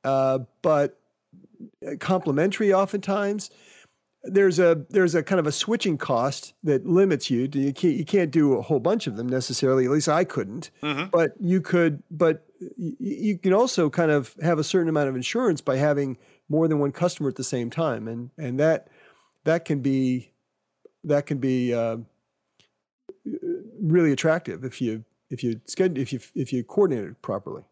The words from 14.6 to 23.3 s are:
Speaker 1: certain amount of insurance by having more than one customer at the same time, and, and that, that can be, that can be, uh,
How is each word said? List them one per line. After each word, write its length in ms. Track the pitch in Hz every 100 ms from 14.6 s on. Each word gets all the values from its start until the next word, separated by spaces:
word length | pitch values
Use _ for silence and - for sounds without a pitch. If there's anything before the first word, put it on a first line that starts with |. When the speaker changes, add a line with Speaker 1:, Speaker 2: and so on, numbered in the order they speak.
Speaker 1:
certain 240 | 147 185 165
amount 200 | 156 143
of 60 | 131
insurance 440 | 123 233 247 156
by 160 | - 131
having 420 | 151 143 139 120 _ _ _
more 180 | 147 165
than 120 | 151
one 120 | 143
customer 360 | - 175 - 147
at 80 | -
the 80 |
same 260 | 123 127 120
time, 380 | 156 160 113 110
and, 220 | 117 120 -
and 200 | 139 131
that, 300 | 156 160 _ _ - _ _ _
that 200 | 151 165
can 160 | 165 147
be, 520 | 135 135 131 127 - _ _ _ _ _ _ _
that 220 | 151 143 143
can 120 | 143
be, 340 | 131 127 123
uh, 240 | 117 113 113 113 _ _ _ _ _ _ _ _ _ - - -